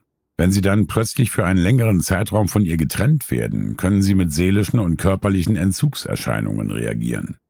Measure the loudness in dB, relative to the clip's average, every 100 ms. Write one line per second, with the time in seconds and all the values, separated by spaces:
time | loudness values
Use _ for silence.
0 | _ _ _ -2 2 2 2 2 0 0
1 | -2 0 0 0 0 2 2 2 2 2
2 | 2 0 0 0 0 2 0 0 -2 0
3 | 0 0 0 -4 -2 -4 -4 -2 0 2
4 | 2 2 0 0 2 2 2 0 0 0
5 | 0 0 0 0 0 0 0 0 -2 -2
6 | -6 -6 -2 -2 -2 -4 -4 -4 -4 -4
7 | -4 -4 -6 -12 _